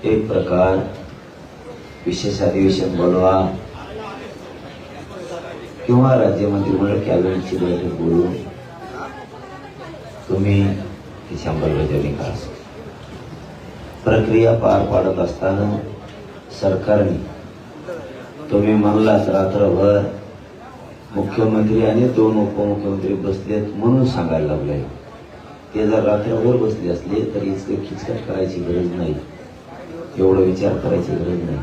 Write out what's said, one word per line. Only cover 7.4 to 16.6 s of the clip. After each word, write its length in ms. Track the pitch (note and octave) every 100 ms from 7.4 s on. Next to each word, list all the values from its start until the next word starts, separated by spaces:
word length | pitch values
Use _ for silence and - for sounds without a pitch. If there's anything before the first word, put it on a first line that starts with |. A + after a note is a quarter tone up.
| - F2+
बैठक 380 | F2 F2 F2+ E2+
बोलवून 360 | E2 E2+ F2 F2+ - - - - - - - - - - - - - - - - - - -
तुम्ही 340 | F#2+ G2+ G2
त्याची 840 | G2 G2 - - - - - - -
अंमलबजावणी 640 | D#2 D#2 D2 D2+ C#2+ D2
करा. 220 | C#2+ - - - - - - - - - - - - - - - - - -
प्रक्रिया 500 | A2 A2 A2 A2 A#2 A#2
पार 260 | - G2 F#2+
पाडत 280 | G#2 F#2 F2+
असताना 580 | - - F#2+ G2 G#2 G#2 - - - - - - - -